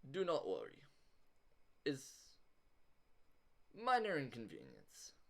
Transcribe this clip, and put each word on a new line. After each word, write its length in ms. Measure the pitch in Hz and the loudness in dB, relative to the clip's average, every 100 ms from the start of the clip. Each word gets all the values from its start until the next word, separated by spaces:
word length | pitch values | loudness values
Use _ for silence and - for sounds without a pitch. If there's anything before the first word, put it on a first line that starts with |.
| 135 | -6
Do 120 | 156 | -2
not 240 | 180 156 92 | 2 2 2
worry. 400 | 85 53 50 - - - - - - - - - - | -2 -4 -12 -20 -20 -20 -20 -20 -20 -20 -20 -20 -6
Is 180 | - 135 - - - - - - - - - - - - - - - - - 185 | -4 -4 -6 -18 -20 -20 -20 -20 -20 -20 -20 -20 -20 -20 -20 -20 -20 -20 -20 -4
minor 340 | 233 247 214 165 | 4 6 6 2
inconvenience. 960 | 131 117 107 82 67 57 - - - - | 0 -4 -8 -10 -14 -18 -20 -18 -18 -18